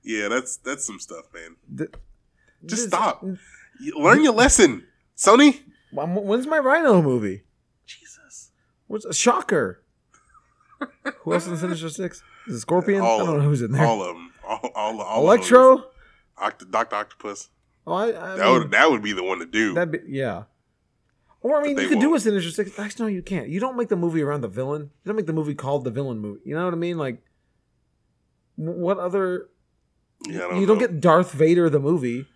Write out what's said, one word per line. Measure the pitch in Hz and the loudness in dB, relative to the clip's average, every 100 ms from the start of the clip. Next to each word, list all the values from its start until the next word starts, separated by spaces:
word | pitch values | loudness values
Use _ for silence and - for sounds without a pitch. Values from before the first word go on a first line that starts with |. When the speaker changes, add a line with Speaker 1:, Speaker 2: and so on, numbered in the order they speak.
Speaker 1:
Yeah, | 110 110 104 | -6 -6 -2
that's, | 120 131 - | -4 -6 -14
that's | 127 139 | -12 -10
some | - 92 | -12 -14
stuff, | - 85 - | -16 -18 -18
man. | 85 82 82 _ 65 | -20 -20 _ _ -14
Speaker 2:
Th-, | - - - _ _ _ _ _ | -14 -14 -20 _ _ _ _ _
Speaker 1:
Just | 160 214 | -10 -8
Speaker 2:
this | 226 | -4
Speaker 1:
stop. | 175 214 - | -2 -2 -4
Speaker 2:
n- | 190 185 _ - - _ | -10 -12 _ -20 -20 _
Speaker 1:
You, | 277 320 | -12 2
learn | 285 254 | 6 6
your | 311 | 6
lesson, | 220 262 - 175 101 - _ _ - | 4 4 6 6 4 -12 _ _ 0
Sony. | - 233 294 - _ _ _ | 6 8 8 4 _ _ _
Speaker 2:
Wh-, | - 160 185 | -8 -6 -4
when's | 202 226 269 | -2 -2 0
my | 311 | 0
Rhino | 262 311 311 190 | 2 2 4 4
movie? | 151 123 104 98 _ _ _ _ - | 4 0 -2 -8 _ _ _ _ -20
Speaker 1:
Jesus. | - - - _ - - _ _ _ _ | -20 -20 -20 _ -20 -20 _ _ _ _
Speaker 2:
What's | 214 | -12
a | - | -6
shocker? | 151 240 302 - 175 98 90 _ _ _ _ _ _ _ _ _ _ 269 _ 269 - | 0 2 0 0 -2 -2 -8 _ _ _ _ _ _ _ _ _ _ -16 _ -14 -10
Who | 160 | -4
else | 175 175 | -4 -4
in | 170 | -6
Sinister | 180 170 160 | -6 -6 -8
Six? | 151 180 - _ - - | -8 -10 -12 _ -20 -12
Is | 120 | -12
it | |
Scorpion? | - 175 180 196 | -2 0 0 0
Speaker 1:
All | 226 220 | 2 2
Speaker 2:
I | |
don't | 185 147 | 0 2
Speaker 1:
of | |
Speaker 2:
know | 147 | 2
who's | 139 | 0
in | 117 | -2
there. | 135 156 | 2 2
Speaker 1:
All | 110 | 2
of | 90 85 | -4 -10
'em. | 85 _ 92 | -16 _ -10
All, | 110 123 | -8 -6
all, | - 107 113 | -4 -4 -4
all | 101 113 | -4 2
Speaker 2:
Electro? | 156 233 - 247 262 262 | 6 4 8 8 10 6
Speaker 1:
of | |
'em. | - _ _ _ _ - 101 | 2 _ _ _ _ -8 -8
Oct-, | - 92 | -8 -4
Doctor | 107 113 104 | -4 -2 -6
Octopus. | 104 - 107 98 - _ _ _ - | -8 -12 -14 -14 -18 _ _ _ -8
Speaker 2:
Oh, | |
I, | 175 226 | -4 -4
I | 170 170 190 | -6 -10 0
Speaker 1:
That | 101 | 4
would, | 127 | 4
Speaker 2:
mean, | - | 4
Speaker 1:
that | 104 156 | 4 4
would | 120 | 4
be | 104 | -2
the | 95 | -4
one | 92 90 | -4 -4
to | 85 | -4
do. | 107 107 | -2 0
Speaker 2:
that'd | 92 175 | 0 -4
be, | 156 - | -6 -8
yeah. | 135 131 90 104 _ _ _ _ _ _ _ _ _ | -8 -6 -8 -14 _ _ _ _ _ _ _ _ _
Or, | 240 302 | -2 0
I | |
mean, | 294 | 0
Speaker 1:
But | 277 | -2
Speaker 2:
you | - | 0
Speaker 1:
they | |
Speaker 2:
could | 233 | 2
do | 277 | 2
Speaker 1:
won't. | 320 | 2
Speaker 2:
a | |
Sinister | 214 202 165 | 0 -2 -4
Six. | 160 190 - | -6 -8 -8
Actually, | 208 - 220 | -12 -8 -6
no, | 190 | -6
you | |
can't. | - 185 117 | -6 -8 -6
You | 175 | -6
don't | 254 247 | -4 -4
make | 233 | -4
the | 185 | -2
movie | 170 160 | -2 -2
around | 143 147 | -2 -4
the | 117 | -6
villain. | 98 131 151 | -8 -6 -8
You | 147 _ 185 | -10 _ -8
don't | 214 | -6
make | 160 | -4
the | |
movie | 160 151 | -4 -4
called | 143 135 143 | -6 -4 -4
the | 127 | -4
villain | 117 135 113 | -6 -6 -8
movie. | 104 101 | -10 -12
You | - | -10
know | 151 | -6
what | 180 | -4
I | 170 | -4
mean? | 175 170 | -6 -4
Like, | 139 117 _ _ _ _ _ _ _ _ _ _ _ _ _ - | -6 -8 _ _ _ _ _ _ _ _ _ _ _ _ _ -10
w-, | 160 175 | -8 -4
what | 175 196 | -4 -2
other? | 180 196 185 180 - _ _ _ _ _ _ _ - | -2 -2 -2 -4 -10 _ _ _ _ _ _ _ -12
Speaker 1:
Yeah, | 165 | -10
I | 180 | -4
don't | 180 | -2
Speaker 2:
You | 196 | 2
don't | 214 | 2
Speaker 1:
know. | 247 | 0
Speaker 2:
get | 160 | 0
Darth | 170 156 180 | 4 4 2
Vader | 139 156 175 170 | 2 2 4 2
the | 147 | 0
movie. | 139 170 127 120 139 | 0 -2 -2 -8 -12